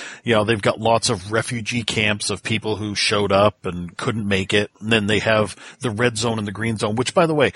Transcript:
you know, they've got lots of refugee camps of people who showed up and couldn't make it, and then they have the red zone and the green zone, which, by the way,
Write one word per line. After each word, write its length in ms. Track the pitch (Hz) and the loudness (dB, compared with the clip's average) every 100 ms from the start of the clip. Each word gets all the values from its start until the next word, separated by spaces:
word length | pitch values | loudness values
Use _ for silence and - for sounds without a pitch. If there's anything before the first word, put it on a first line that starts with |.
| - - | -14 -10
you 100 | - | 2
know, 120 | 110 107 | 2 4
they've 160 | 113 | 2
got 180 | 120 107 | 2 0
lots 300 | 110 113 - | 2 2 2
of 240 | 107 95 | -2 -2
refugee 500 | 110 - 120 104 120 | -2 -2 -6 -4 -4
camps 460 | 110 - 107 104 - | -2 0 0 0 -2
of 120 | 98 | -6
people 360 | - 110 107 104 | -2 -4 -2 -4
who 180 | 107 101 | -4 -4
showed 380 | - 104 101 | 0 0 2
up 320 | 98 104 - 98 | 4 4 2 -8
and 320 | 90 87 - | -8 -10 -6
couldn't 280 | - 110 101 | -4 -4 -2
make 280 | 98 95 | -2 0
it, 180 | 104 104 _ | 0 0 _
and 140 | 107 | 0
then 140 | 113 101 | 0 2
they 120 | 104 | 0
have 380 | 113 110 104 - - - | 2 2 0 -4 -20 -6
the 100 | 127 | -6
red 260 | 104 123 110 | 0 0 0
zone 200 | 120 110 | -2 -2
and 80 | 104 | -4
the 60 | |
green 240 | 95 113 107 | -4 -4 -2
zone, 180 | 110 110 | -2 -2
which, 180 | 127 | 0
by 120 | - 170 | 2 2
the 100 | 151 | 4
way, 160 | 120 | 2